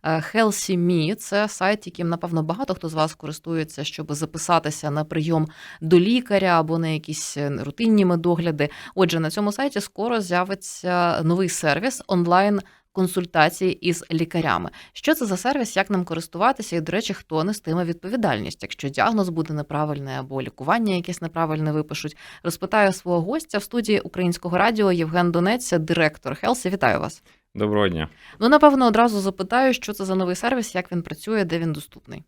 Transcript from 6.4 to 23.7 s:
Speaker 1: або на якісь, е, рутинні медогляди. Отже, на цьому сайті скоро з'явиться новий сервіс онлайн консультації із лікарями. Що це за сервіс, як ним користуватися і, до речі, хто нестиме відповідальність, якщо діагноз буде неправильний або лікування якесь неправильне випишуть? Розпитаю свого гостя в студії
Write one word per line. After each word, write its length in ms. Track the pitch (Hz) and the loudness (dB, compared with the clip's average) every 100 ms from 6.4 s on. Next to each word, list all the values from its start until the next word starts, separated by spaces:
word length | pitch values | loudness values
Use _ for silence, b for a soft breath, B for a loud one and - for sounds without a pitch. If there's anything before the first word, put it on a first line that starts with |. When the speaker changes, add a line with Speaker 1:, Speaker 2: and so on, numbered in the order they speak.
| 185 170 | 4 2
Speaker 1:
або 180 | 160 165 | 2 -2
на 100 | 160 | 0
якісь, 500 | 156 156 151 - 143 | -4 -6 -10 -8 -4
е, 140 | 143 139 143 | -4 -4 -8
рутинні 400 | - 226 214 185 | -2 4 6 6
медогляди. 640 | 170 175 165 170 151 147 B B - | 4 2 2 0 0 -2 B B 2
Отже, 240 | 175 165 | 2 2
на 100 | 160 | -2
цьому 220 | 214 208 | 0 -2
сайті 300 | 208 277 208 | 0 -2 -4
скоро 400 | - - 226 233 | -8 -6 -2 -2
з'явиться 1000 | 185 175 185 190 - - 180 180 175 - | 0 -2 0 -6 -10 -8 -2 2 2 2
новий 260 | 160 175 185 | 2 2 0
сервіс 520 | - 156 143 247 - - | 0 0 0 -2 -6 -2
онлайн 520 | 180 170 180 202 202 b b _ | 0 4 4 4 0 b b _
консультації 800 | - 185 185 175 165 156 - 185 | -2 0 0 -2 4 4 4 -2
із 320 | - 175 170 - | 0 -2 -2 -2
лікарями. 580 | 160 165 175 160 87 87 B B | -2 0 0 0 0 -2 B B
Що 200 | - - | -4 0
це 120 | 311 226 | 2 0
за 120 | 180 | 0
сервіс, 400 | 247 285 233 190 | 0 -2 -2 -2
як 120 | 196 | 0
ним 140 | 196 | -2
користуватися 720 | 170 165 165 170 226 269 214 170 | -2 -6 -6 0 0 0 -4 -4
і, 60 | |
до 100 | 156 | -2
речі, 220 | 180 233 | -4 -4
хто 300 | 196 - 160 | -8 -4 -2
нестиме 400 | 175 208 - 170 | 0 -2 -2 -2
відповідальність, 800 | 170 170 185 247 208 110 98 - | -2 -4 -4 -2 0 0 -4 -10
якщо 260 | - - 139 | -14 -8 -6
діагноз 400 | 139 - 220 185 | 0 2 2 0
буде 240 | 165 156 | -2 -4
неправильний 640 | 151 147 147 151 143 139 131 | -4 -4 -4 -2 -4 -6 -8
або 260 | 131 135 | -6 -6
лікування 540 | 123 - 135 226 214 185 | -8 -6 0 0 2 -2
якесь 260 | 175 175 | -4 -8
неправильне 500 | 165 165 165 156 156 | -6 -2 -2 0 0
випишуть? 460 | 151 151 143 151 - B B | -2 -4 -8 -10 -12 B B
Розпитаю 500 | 170 - 190 220 196 | -8 -6 -2 2 2
свого 280 | 185 175 175 | 2 0 0
гостя 360 | 170 302 - 208 | 0 -4 -4 -6
в 60 | |
студії 360 | - | -2